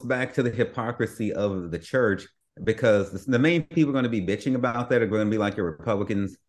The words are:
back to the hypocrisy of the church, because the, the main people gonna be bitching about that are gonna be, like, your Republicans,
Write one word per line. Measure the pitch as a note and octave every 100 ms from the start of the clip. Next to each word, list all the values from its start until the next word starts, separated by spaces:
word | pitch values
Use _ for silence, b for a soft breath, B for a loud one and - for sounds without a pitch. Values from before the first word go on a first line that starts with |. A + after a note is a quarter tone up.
| A#2+
back | B2+ B2+ -
to |
the | B2
hypocrisy | A#2 A#2 - A#2 A#2 A2 - G#2+
of | - G2+ F#2+ F2
the | E2
church, | E2+ C3 A#2 F#2+ - _ _ -
because | - A2 A#2+ G#2 G2
the, | F#2+ -
the | A#2+
main | D3+ E3+
people | D#3+ - D3
gonna | C3+ B2
be | A2+ F2+
bitching | G#2+ C#3+ C3
about | B2 A#2 A#2+
that | B2
are | A2
gonna | G#2+ G#2+
be, | G#2+
like, | G2+ F#2+
your | F2
Republicans, | D#2+ - G2+ G2+ G2+ G2 -